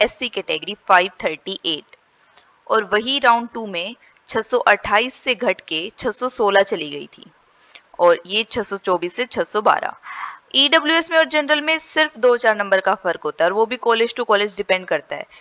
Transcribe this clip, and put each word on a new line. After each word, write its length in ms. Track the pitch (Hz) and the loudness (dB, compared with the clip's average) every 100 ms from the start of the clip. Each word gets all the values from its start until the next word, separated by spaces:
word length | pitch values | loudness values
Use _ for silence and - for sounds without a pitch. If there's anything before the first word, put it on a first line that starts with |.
एससी 260 | 226 - 247 | -2 -2 -8
category 480 | 196 190 156 160 202 - | -6 -6 -6 -8 -6 4
five 220 | 185 185 - | 4 4 -2
thirty 340 | 190 156 - 196 165 | -6 -6 -10 -8 -6
eight। 300 | 151 - _ _ _ _ _ _ _ - | -6 -8 _ _ _ _ _ _ _ -2
और 180 | 220 196 | -2 0
वही 260 | 208 233 277 | -2 0 0
round 300 | 254 233 233 | 2 2 0
two 120 | - 220 | -10 -8
में 280 | 175 185 240 _ _ - | -8 -10 -12 _ _ -8
छह 120 | 233 | -6
सौ 180 | 214 247 | -2 0
अट्ठाईस 560 | - 202 - 214 247 | 4 2 2 0 0
से 200 | - - | -6 -4
घट 260 | 226 240 185 - | -2 -2 -2 -4
के 220 | 156 190 - | -8 -8 -6
छह 120 | - | -6
सौ 180 | 208 254 | -4 -4
सोलह 340 | - 208 196 | 0 2 4
चली 280 | 196 196 151 | 2 -2 -8
गई 160 | 143 147 | -12 -14
थी, 240 | - - _ _ _ _ - _ - | -20 -20 _ _ _ _ -20 _ 2
और 220 | 175 170 185 | 4 4 0
ये 160 | 208 | -4
छह 180 | 220 240 | -2 -4
सौ 140 | 202 196 | -6 -6
चौबीस 380 | - 175 175 - | -2 -2 -2 -6
से 80 | |
छह 180 | 247 - | -6 -4
सौ 180 | 170 208 | -4 0
बारह। 340 | 208 - - - - - - - _ | 2 2 0 -10 -16 -14 -14 -16 _
ईडब्ल्यूएस 560 | 262 277 320 294 330 330 | 0 4 2 2 0 2
में 60 | 330 | 0
और 60 | 320 | 2
general 320 | 302 285 302 | 0 0 0
में 180 | 302 320 | 0 -4
सिर्फ 380 | - 311 302 226 | -2 -2 -2 2
दो 180 | 247 233 | 2 4
चार 200 | 226 208 | 2 0
number 240 | 202 190 | 2 2
का 140 | 190 | 2
फर्क 280 | 190 180 160 | 0 -2 -4
होता 200 | 151 - | -4 0
है, 60 | 170 | 0
और 40 | 202 | 2
वो 80 | 220 | 0
भी 100 | 247 | 0
college 380 | 233 226 233 | 0 2 0
to 100 | - 233 | -2 2
college 300 | 202 208 190 | 2 0 -4
depend 300 | 202 185 180 | -2 -2 -2
करता 300 | 156 - 143 | -4 -4 -12
है। 100 | - - | -12 -20